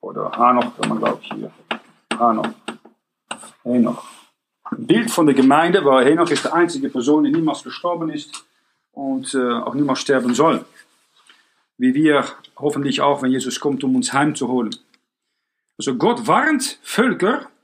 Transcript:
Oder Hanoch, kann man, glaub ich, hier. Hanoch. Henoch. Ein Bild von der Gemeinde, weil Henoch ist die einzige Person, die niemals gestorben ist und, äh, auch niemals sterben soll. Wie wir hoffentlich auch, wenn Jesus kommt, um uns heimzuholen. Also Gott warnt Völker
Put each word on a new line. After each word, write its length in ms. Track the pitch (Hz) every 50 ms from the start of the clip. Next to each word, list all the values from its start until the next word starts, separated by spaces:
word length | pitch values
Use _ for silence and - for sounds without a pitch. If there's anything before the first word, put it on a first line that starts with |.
Oder 300 | - - - - 101 95
Hanoch, 400 | - 113 120 123 123 123 120 120 -
kann 120 | - - 110
man, 80 | 113
glaub 240 | 113 110 - - -
ich, 100 | - -
hier. 200 | 110 107 - - _ _ _ _ - - _ _ _ _ _ _ 117
Hanoch. 320 | 110 117 117 110 107 107 113 - _ _ - - - _ - _ _ _ _ _ _ _ _ - - - - _ _ _
Henoch. 400 | 123 123 123 113 107 - - - - - - _ _ _ _ _ _ _ _ _
Ein 240 | - - 151 -
Bild 240 | 123 170 226 220 -
von 160 | - - 165
der 80 | 147 135
Gemeinde, 500 | 135 131 135 139 151 165 170 180 202 151
weil 200 | 143 131 131 123
Henoch 260 | 135 156 165 170 -
ist 140 | 147 131 -
die 60 | -
einzige 380 | 156 170 175 165 165 139 135 135
Person, 360 | - 131 117 135 151 156 147
die 60 | 135
niemals 300 | 143 165 165 156 139 -
gestorben 480 | - 127 - - - 175 175 170 165 156
ist 360 | 147 151 143 - - - _ _ _ _ _ _ _ _ _ _ _
und, 420 | - 139 135 135 131 131 - -
äh, 180 | 135 127 123 120 127 -
auch 100 | - -
niemals 240 | 139 147 143 131 -
sterben 340 | - - 139 131 120 123 120
soll. 320 | 117 151 160 135 - - _ _ - - _ _ _ _ _ _ _ _ _ - _ _ _ _ _ _ _ _
Wie 160 | _ 123 127 127
wir 320 | 143 156 156 147 139 120 - - - _ - _
hoffentlich 460 | - 135 147 139 139 143 143 131 -
auch, 200 | 143 143 143 139
wenn 100 | 131 127
Jesus 280 | 131 131 - 127 120 -
kommt, 240 | - 147 139 131 -
um 120 | 131 131
uns 160 | 127 123 -
heimzuholen. 640 | - 135 147 151 143 - 135 117 127 127 117 104 - - _ _ _ _ _ _ _ _ _ _ _ _ _ _ _ _ _ _ _
Also 180 | - - 139 131
Gott 300 | 117 156 208 240 - 110
warnt 540 | 139 170 220 285 311 311 262 - - - _
Völker 680 | _ - - - 254 254 190 - 180 202 262 294 - - _ _